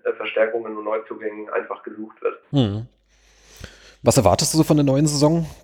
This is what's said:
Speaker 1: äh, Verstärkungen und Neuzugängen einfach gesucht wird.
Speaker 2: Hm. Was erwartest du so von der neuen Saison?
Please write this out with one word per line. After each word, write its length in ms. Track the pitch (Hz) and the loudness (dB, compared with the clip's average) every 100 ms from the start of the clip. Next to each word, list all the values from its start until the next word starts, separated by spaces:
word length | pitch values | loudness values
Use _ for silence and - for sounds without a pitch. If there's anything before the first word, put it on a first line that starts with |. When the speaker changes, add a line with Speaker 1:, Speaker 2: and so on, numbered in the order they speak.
Speaker 1:
äh, 80 | 120 | -6
Verstärkungen 640 | 113 110 110 110 117 110 107 | -6 -6 -2 0 -2 -6 -8
und 80 | |
Neuzugängen 640 | 107 110 - 113 107 107 107 | -6 -6 -6 -10 -10 -10 -8
einfach 320 | 113 110 104 | -6 -6 -10
gesucht 400 | - 107 110 - | -12 -14 -14 -8
wird. 160 | - - _ | -8 -8 _
Speaker 2:
Hm. 360 | 143 113 101 120 _ _ _ _ _ _ - - - - _ | 0 2 -2 -8 _ _ _ _ _ _ -20 -20 -20 -20 _
Was 120 | - 123 | 2 4
erwartest 380 | 95 90 - | 4 4 2
du 40 | 160 | 2
so 60 | |
von 120 | 156 156 | 4 4
der 100 | 139 | 4
neuen 200 | 135 151 | 2 2
Saison? 380 | 147 147 165 160 - | 2 2 2 -2 -8